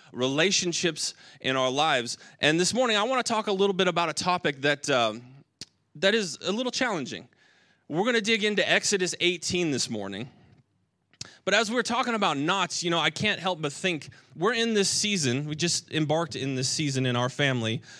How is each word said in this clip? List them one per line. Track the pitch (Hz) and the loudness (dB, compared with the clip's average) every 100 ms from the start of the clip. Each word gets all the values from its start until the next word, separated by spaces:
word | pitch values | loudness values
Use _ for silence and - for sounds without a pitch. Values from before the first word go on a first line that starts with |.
| - | -16
relationships | 113 131 139 185 196 180 165 170 156 - - - - | -2 0 2 2 2 0 -2 -2 -2 -6 -8 -18 -8
in | 127 131 | -2 0
our | 131 | 0
lives. | 131 156 135 117 - - - | 2 2 2 0 -8 -16 0
And | 143 165 | 2 4
this | 185 | 2
morning, | 220 254 208 | 2 2 2
I | |
wanna | 220 254 | 2 0
talk | 226 220 208 | 0 -2 0
a | |
little | 190 202 | 2 2
bit | 185 185 | 2 2
about | 170 170 | 2 0
a | |
topic | 151 180 180 160 139 | 0 0 0 0 0
that, | 139 143 - | 0 0 2
um, | 127 113 110 127 135 - _ - _ _ 151 | 2 2 0 -12 -20 -20 _ -20 _ _ -2
that | 190 | 0
is | 220 185 123 | 2 -2 -6
a | 170 | -4
little | 214 254 | -4 -4
challenging. | - 254 180 117 90 - _ _ _ _ _ - | -2 -2 -2 -4 -10 -12 _ _ _ _ _ -6
We're | 160 | -2
gonna | 226 233 | 2 2
dig | 214 226 | 2 2
into | 214 196 151 | 2 0 2
Exodus | 185 - 202 180 - | 2 2 0 0 0
eighteen | 175 175 - 180 170 | 0 0 -2 0 0
this | 123 - | 0 -2
morning. | 110 98 98 - - - _ _ _ _ _ _ _ - - | -4 -6 -8 -10 -16 -20 _ _ _ _ _ _ _ -20 -10
But | - | 0
as | 202 214 | 2 2
we're | 247 | 0
talking | - 233 240 | 0 -2 0
about | 226 190 143 | 0 0 0
knots, | 151 196 175 - | 0 0 -2 -2
you | 175 | 0
know, | 170 | 2
I | 156 | 0
can't | 156 214 190 | 0 -2 -2
help | 185 170 | -4 -4
but | 151 | -6
think | - 185 160 - - - 151 | -4 -4 -4 -8 -20 -20 -4
we're | 196 | -2
in | 233 226 | 0 2
this | 208 190 | 2 2
season, | - 208 196 135 127 151 | 0 0 0 0 0 -4
we | 135 | -2
just | 170 - - | -2 -2 -4
embarked | 156 151 156 165 120 | -2 0 0 -2 -4
in | 135 | -4
this | 131 127 | -2 -2
season | - 147 131 | -2 -2 0
in | 127 123 | 0 0
our | 123 | -2
family | - 143 127 113 113 - | 0 0 2 0 -4 -8